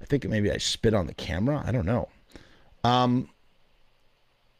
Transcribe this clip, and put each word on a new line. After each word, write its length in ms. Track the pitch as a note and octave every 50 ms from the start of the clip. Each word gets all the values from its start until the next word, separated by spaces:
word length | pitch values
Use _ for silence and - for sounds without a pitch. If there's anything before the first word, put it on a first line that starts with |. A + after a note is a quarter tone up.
I 40 | -
think 200 | - C#3+ C3+ - F#2+
maybe 220 | A2 G#2+ G#2 F#2+
I 80 | B1+ A1+
spit 360 | - - - - - A2+ G#2+
on 120 | G2+ E2+
the 80 | C2 -
camera. 480 | - - - D2+ E2+ G#2 C#3 D3+ C#3 -
I 60 | -
don't 160 | B2+ B2+ E2
know. 220 | E2+ A#2+ G#2+ - - - _ _ _ - - - - - _ - _ - _ -
Um, 460 | A#2+ B2 B2 B2+ B2 B2 B2+ - - _ _ _ _ _ _ _ _ _ _ _ _ _ _ _ _ _ _ _ _ _ _ _ _ _ _